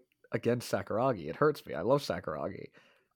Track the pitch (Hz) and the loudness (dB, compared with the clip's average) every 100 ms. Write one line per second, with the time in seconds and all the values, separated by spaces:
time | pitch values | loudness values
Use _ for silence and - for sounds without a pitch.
0 | _ _ _ 120 113 123 - 113 - 104 | _ _ _ -2 2 0 0 -4 0 0
1 | 135 104 73 - 151 143 - 67 104 143 | 2 0 -4 2 2 2 -4 -2 2 2
2 | - 82 - 73 85 - - - _ _ | 2 -4 -4 -4 -4 -6 -12 -18 _ _
3 | _ | _